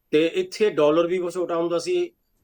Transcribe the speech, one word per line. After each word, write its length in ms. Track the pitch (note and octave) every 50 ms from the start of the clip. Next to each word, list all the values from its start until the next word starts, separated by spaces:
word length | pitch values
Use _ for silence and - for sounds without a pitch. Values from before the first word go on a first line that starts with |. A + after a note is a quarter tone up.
| _ -
ਤੇ 200 | D3+ D3+ E3 E3 -
ਇੱਥੇ 360 | F#3 F#3 F#3 - - G#3+ G#3+
ਡਾਲਰ 380 | D#3 D3+ D3+ D3 D#3 E3+ E3+
ਵੀ 120 | E3+ F#3 F#3
ਬਹੁਤ 140 | F3 E3+ E3+
ਛੋਟਾ 220 | F3+ E3+ E3+ E3+
ਹੁੰਦਾ 240 | E3 E3+ E3+ F3 E3
ਸੀ। 320 | E3 F3+ F3+ F3 F3 - _ _ _ _ _ _